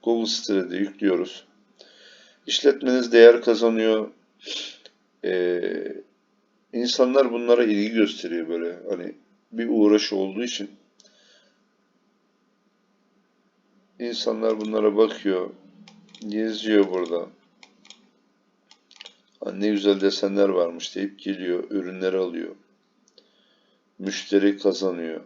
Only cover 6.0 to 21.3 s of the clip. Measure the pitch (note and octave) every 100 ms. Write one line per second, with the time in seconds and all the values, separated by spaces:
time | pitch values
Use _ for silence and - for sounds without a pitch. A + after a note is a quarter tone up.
6 | - _ _ _ _ _ _ A#2 B2 -
7 | B2+ C3+ C3 A#2 A#2+ A#2+ A#2 G#2 G#2 A2+
8 | G2+ - F2 E2+ E2 E2+ E2+ F2 - F#2+
9 | F2+ - _ _ _ A2+ A#2 A#2 G#2 G#2+
10 | G#2 G2 G2 G2 A#2+ - G2+ - _ _
11 | _ _ _ _ _ _ _ _ _ _
12 | _ _ _ _ _ _ _ _ _ _
13 | _ _ _ _ _ _ _ _ _ _
14 | A#2+ A#2 - A2 A2+ A2 G#2+ G#2+ G#2+ G2+
15 | A2 - G2+ F#2 F2+ - _ _ - _
16 | _ - G#2+ G#2 A2 G#2+ G#2+ G#2+ G2 F#2
17 | E2+ E2+ F2+ _ _ _ - _ _ -
18 | _ _ _ _ _ _ _ _ _ -
19 | - _ _ _ - F#2+ G#2 G#2 G2+ G2
20 | G2 G2 G2+ G2 G2 F#2 E2+ E2+ - F#2+
21 | G2 G2 -